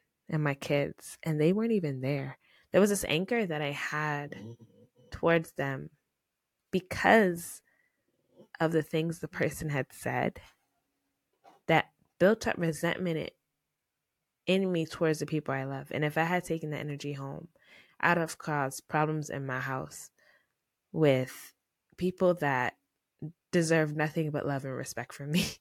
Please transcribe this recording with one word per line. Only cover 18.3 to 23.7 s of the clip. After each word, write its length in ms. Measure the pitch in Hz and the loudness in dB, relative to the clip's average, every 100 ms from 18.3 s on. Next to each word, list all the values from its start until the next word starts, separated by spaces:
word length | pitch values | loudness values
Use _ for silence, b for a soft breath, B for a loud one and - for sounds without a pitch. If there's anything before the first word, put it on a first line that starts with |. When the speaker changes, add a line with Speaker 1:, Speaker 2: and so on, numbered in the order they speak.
| - | -4
Speaker 1:
caused 500 | - 147 135 - - | -4 -2 -2 -4 -2
problems 420 | 151 151 156 147 | 0 2 0 -4
in 160 | 139 135 | -6 -4
my 140 | 127 | -6
house 520 | 135 135 156 - - _ b b b b _ _ _ | -4 -6 -8 -14 -20 _ b b b b _ _ _
with 640 | 170 151 131 127 - - _ _ _ _ - | 4 6 6 2 -8 -20 _ _ _ _ -4
people 380 | 180 - 185 170 | -4 2 2 4
that 420 | 143 127 123 - _ _ _ _ 156 - _ | 2 0 0 -4 _ _ _ _ -14 -14 _
deserve 440 | 175 160 | 0 4